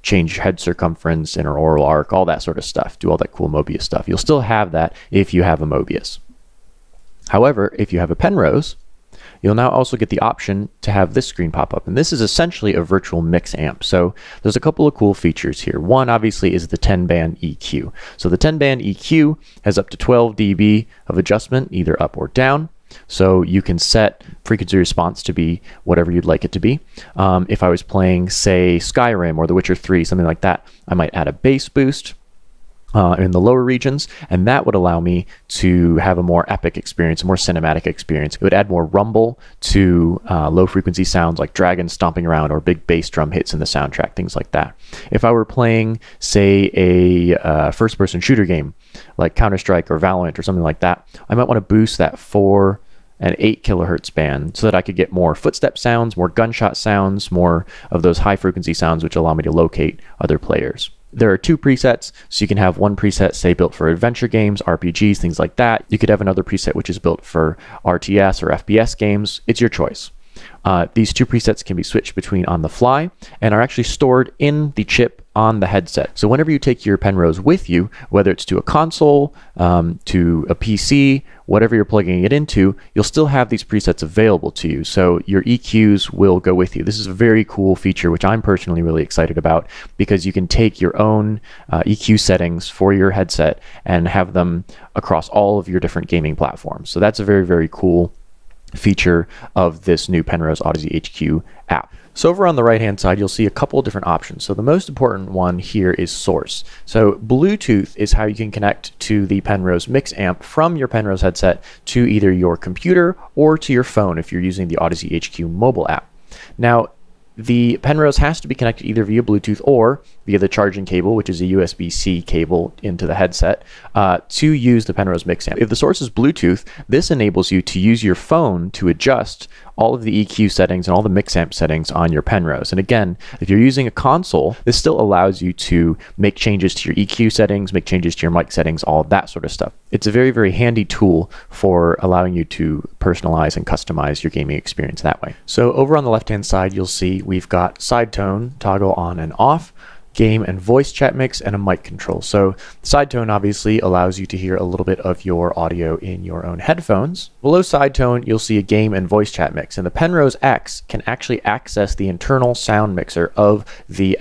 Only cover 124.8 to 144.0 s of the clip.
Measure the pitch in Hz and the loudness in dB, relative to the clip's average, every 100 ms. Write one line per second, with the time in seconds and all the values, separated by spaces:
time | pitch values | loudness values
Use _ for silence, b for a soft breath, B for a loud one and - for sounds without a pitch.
124.8 | 107 92 95 87 92 87 - - 110 - | 2 -2 -2 -2 -2 -4 -4 -2 -2 0
125.8 | 143 190 131 107 131 - 87 92 - B | 0 0 -4 0 0 2 0 0 -4 B
126.8 | B 127 180 147 104 95 92 92 - 95 | B 0 0 0 0 0 0 0 -2 0
127.8 | 101 113 107 87 - 160 147 90 87 - | 2 2 2 -2 0 0 2 -2 -6 -2
128.8 | 92 82 - 127 - - - B B B | 0 0 2 0 -2 -10 -20 B B B
129.8 | 113 123 110 104 104 - 104 - 90 90 | 0 0 -2 0 0 0 0 2 0 0
130.8 | 90 90 107 95 - 90 82 - 78 78 | 0 2 2 0 0 -2 -2 -2 -2 -2
131.8 | 76 73 85 78 - 107 82 65 101 95 | -4 -2 0 0 0 0 0 -4 -4 -2
132.8 | 95 120 95 87 B B 95 98 123 131 | 0 0 0 -4 B B 2 4 4 4
133.8 | 123 - 131 156 185 80 73 113 - 117 | -2 0 0 0 0 0 0 -2 -2 0
134.8 | - - 107 90 95 92 90 90 - 87 | 2 2 2 4 2 0 -4 -4 0 2
135.8 | 82 80 B B 98 - - 101 92 - | 2 0 B B -2 0 0 0 0 -2
136.8 | - - 98 - 113 107 104 101 95 95 | -4 -2 -2 0 2 2 2 0 -2 -4
137.8 | - 95 85 - 85 85 82 - 80 80 | -2 -2 -2 -2 0 0 0 -2 -2 -2
138.8 | - 78 80 98 - - 80 - - - | -2 0 2 0 -2 -8 -10 -8 -8 -10
139.8 | - 104 107 110 127 120 101 95 120 113 | -8 -4 0 2 2 2 0 2 0 0
140.8 | 95 - 101 82 - B B - 98 87 | -2 0 2 2 0 B B -2 0 2
141.8 | 85 82 92 90 92 87 82 - 80 76 | 2 0 0 0 0 -2 -6 -4 -4 -4
142.8 | - - 92 87 82 80 78 80 78 82 | -8 -4 -2 -2 0 0 0 -2 -4 -4
143.8 | - 78 | -4 -4